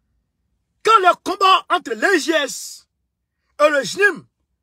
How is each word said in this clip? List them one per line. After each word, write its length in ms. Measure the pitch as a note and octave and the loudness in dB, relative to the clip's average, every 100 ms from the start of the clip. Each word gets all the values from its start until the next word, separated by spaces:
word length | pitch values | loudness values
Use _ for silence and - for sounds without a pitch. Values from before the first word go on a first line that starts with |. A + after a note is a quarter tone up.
| _ _ _ _ _ _ _ _ | _ _ _ _ _ _ _ _
quand 160 | G4+ A4+ | 0 2
le 160 | F4+ D#4+ | 2 -2
combat 440 | - F#4+ F#4+ F#4 - | -6 0 2 2 0
entre 240 | E4+ C#4 | -4 -4
l'E 240 | A3 E4 F4+ | -4 0 0
G 140 | C4 | 0
S 560 | D#4+ C4+ - - - _ _ _ _ _ _ _ - | -2 -4 -8 -16 -20 _ _ _ _ _ _ _ 0
et 100 | G3 | 2
le 120 | D4 | 2
jnim 440 | G3 D4+ G4+ C4 - _ _ _ | -2 0 0 0 -12 _ _ _